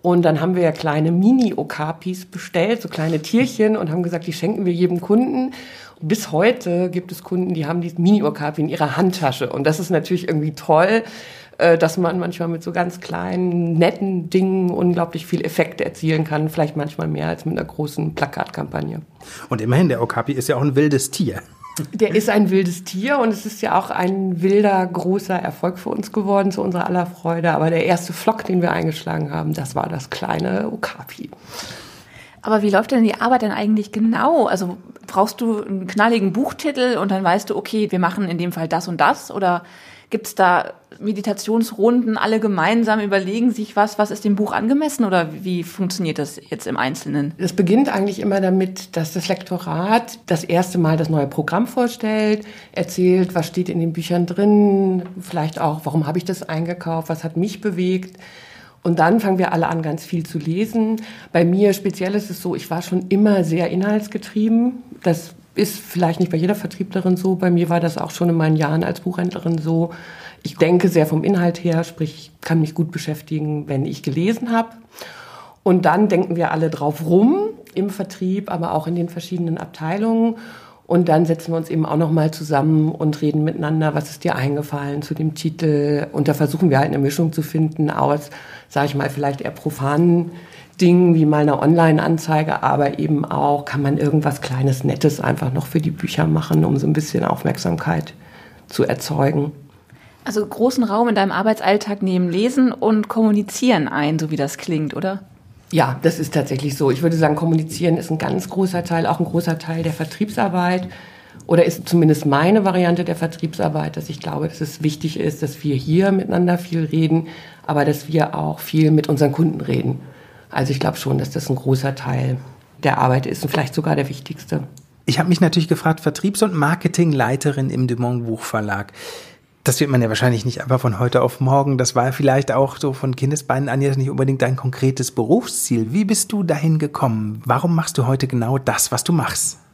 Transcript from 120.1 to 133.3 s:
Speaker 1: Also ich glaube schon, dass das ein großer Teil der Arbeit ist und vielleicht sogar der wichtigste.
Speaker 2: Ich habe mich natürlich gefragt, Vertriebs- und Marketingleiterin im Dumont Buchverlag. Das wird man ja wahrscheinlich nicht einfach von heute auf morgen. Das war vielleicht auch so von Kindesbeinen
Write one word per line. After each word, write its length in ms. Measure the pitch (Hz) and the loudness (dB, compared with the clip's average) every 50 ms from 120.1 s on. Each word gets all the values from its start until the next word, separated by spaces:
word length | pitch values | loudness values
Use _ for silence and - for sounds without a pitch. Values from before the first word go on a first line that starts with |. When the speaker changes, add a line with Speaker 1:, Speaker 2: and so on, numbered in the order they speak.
| - - - - - - - _ | -20 -20 -20 -20 -20 -20 -20 _
Speaker 1:
Also 220 | - 143 135 139 143 | -4 -2 -2 0 0
ich 80 | 135 | 0
glaube 160 | - - - | 0 -2 -2
schon, 220 | - - 135 135 139 | -2 -2 -2 0 0
dass 100 | - 139 | -2 -2
das 220 | - 151 135 - | -6 -8 -2 -2
ein 60 | 135 | -4
großer 380 | 131 - 135 131 131 135 139 139 | -2 2 0 0 2 0 -4 -6
Teil 440 | - - 131 131 131 131 131 127 127 - - - - _ _ _ - - | -4 -6 -4 -2 -2 -2 -2 -2 -4 -6 -14 -20 -20 _ _ _ 0 0
der 140 | 139 - | 2 2
Arbeit 300 | - 127 127 127 135 135 | 4 4 4 4 2 0
ist 160 | - - - - | -2 -6 -4 -4
und 80 | 143 | -2
vielleicht 240 | - - 147 135 - | -2 -2 -2 -2 -4
sogar 220 | - 151 160 151 | -4 0 0 0
der 120 | 143 139 135 | 0 -2 -4
wichtigste. 540 | - - - - 147 - - - - 147 - - - - - _ _ _ _ | -6 -12 -12 -14 -14 -14 -8 -6 -6 -6 -6 -8 -16 -20 -20 _ _ _ _
Speaker 2:
Ich 140 | - 123 - | -2 0 0
habe 100 | 156 180 | 2 2
mich 140 | 185 - 185 | 4 4 4
natürlich 260 | 160 160 175 156 160 | 4 4 2 2 2
gefragt, 320 | 170 160 - 165 160 160 | -2 0 2 -2 -2 0
Vertriebs- 420 | - 151 147 - - 196 202 - 214 | -2 -4 -4 -2 -4 -2 0 0 0
und 120 | 214 180 | 0 2
Marketingleiterin 1120 | 156 143 143 165 180 - - - - 175 165 147 135 120 110 135 131 - 151 139 139 135 131 | 0 0 0 0 0 -2 -2 2 2 2 2 4 2 2 0 0 0 0 -2 0 0 -2 -2
im 180 | - 123 127 | 0 0 0
Dumont 380 | 123 123 117 123 120 123 120 117 | 0 0 -2 0 -2 -2 -2 -2
Buchverlag. 680 | 113 113 110 - - - 110 104 104 98 98 101 - - - - - - - - - - _ _ _ _ _ _ | -4 -6 -6 -6 -4 -4 -2 -2 -2 -4 -4 -6 -8 -12 -16 -16 -14 -14 -16 -18 -20 -20 _ _ _ _ _ _
Das 140 | - 127 - | -2 2 2
wird 120 | 147 139 | 2 2
man 100 | 135 127 | 4 2
ja 80 | 120 110 | 2 2
wahrscheinlich 380 | 110 - 127 127 123 113 107 | 0 2 2 2 2 2 -2
nicht 160 | 127 117 - - | -4 -4 -4 -2
einfach 180 | 123 127 123 | 0 0 2
von 180 | 127 123 107 92 | 2 0 0 2
heute 220 | 120 120 - 135 | 0 2 4 4
auf 200 | 123 123 - - | 2 2 0 0
morgen. 360 | 135 131 135 139 139 143 139 | 2 4 4 4 4 2 2
Das 180 | 127 127 123 - | 2 2 2 2
war 160 | 127 120 131 131 | 2 0 2 0
vielleicht 380 | - 143 139 131 135 127 - | 2 2 4 4 4 2 2
auch 280 | 117 127 139 135 - - | 2 2 2 0 0 -2
so 160 | - 143 131 | -4 -4 -2
von 200 | - - 135 127 | -2 -4 -4 -2
Kindesbeinen 540 | - 139 135 | -2 -2 -2